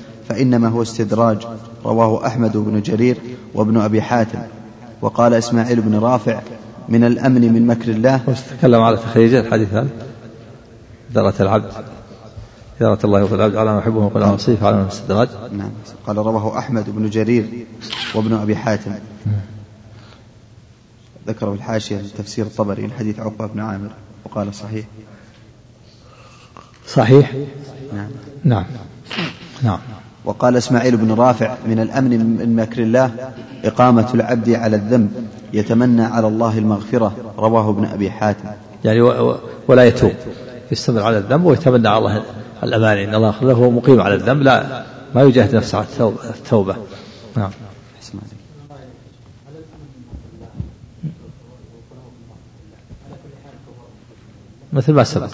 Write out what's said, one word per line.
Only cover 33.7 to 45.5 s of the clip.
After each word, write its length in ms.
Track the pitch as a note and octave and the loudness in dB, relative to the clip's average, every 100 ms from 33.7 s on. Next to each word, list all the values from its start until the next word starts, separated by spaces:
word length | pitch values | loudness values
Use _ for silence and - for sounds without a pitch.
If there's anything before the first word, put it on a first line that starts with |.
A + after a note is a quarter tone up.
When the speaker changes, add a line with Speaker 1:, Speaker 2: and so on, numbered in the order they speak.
| - B2+ A#2+ G#2+ | 4 6 6 4
Speaker 1:
العبد 360 | A#2 A2+ A#2+ A2+ | 0 0 0 0
على 260 | A2+ A2+ G#2+ | 0 2 0
الذنب 520 | G2+ B2 G#2 B2 A2 - - | 2 2 2 -2 -12 -16 -6
يتمنى 500 | G#2+ G#2 A#2 B2 A#2 | -4 0 2 4 2
على 240 | A2+ A2+ A2 | 2 0 0
الله 320 | A2 A#2 G#2+ | 0 0 0
المغفرة". 540 | G#2+ G2+ - B2 A2 G#2+ A2+ G#2 | 0 -2 -2 -2 -2 -4 -12 -4
رواه 320 | A2 A2+ G#2+ | 0 2 2
ابن 140 | G#2 | 0
أبي 260 | G#2 G2+ F#2+ | -4 -4 -6
حاتم. 380 | - G#2+ G2+ G#2 G#2 - - | -2 -2 -2 -8 -16 -18 -4
Speaker 2:
يعني 160 | A2 A2+ | 0 4
و-، 300 | A#2+ B2 A#2+ | 4 4 0
و-، 80 | A#2+ - - - | -2 -8 -8 4
ولا 160 | B2+ | 6
يتوب، 280 | B2 - G2+ - - - - - - | 8 6 2 0 -8 -14 -16 -18 -8
يستمر 300 | A2 - A#2 | -6 -2 0
على 160 | G#2+ A2 | 0 0
الذنب 260 | G2+ C#3 | 0 2
ويتمنى 440 | F3+ B2 - B2 A2 | 4 4 4 4 4
على 100 | G#2+ | 2
الله 240 | G#2+ G#2+ - G#2+ G#2+ - | 2 -2 -6 -12 -16 -8
الأمان، 360 | A2+ A#2 A2 G#2 | -2 2 2 2
إن 160 | G2 | 0
الله 120 | G#2+ A2 | 0 0
يغفر 200 | G2+ C3 | 2 2
له، 60 | |
هو 180 | A#2+ B2 | 4 4
مقيم 300 | A#2+ C3 B2 | 4 6 6
على 140 | F#2+ | 6
الذنب، 280 | G2 G2 C#3+ | 2 2 2
لا، 420 | C3+ A#2+ - B2+ - - - | 4 2 0 -10 -14 -18 -4
ما 80 | - | 4
يجاهد 340 | C#3 B2 G#2 | 6 6 4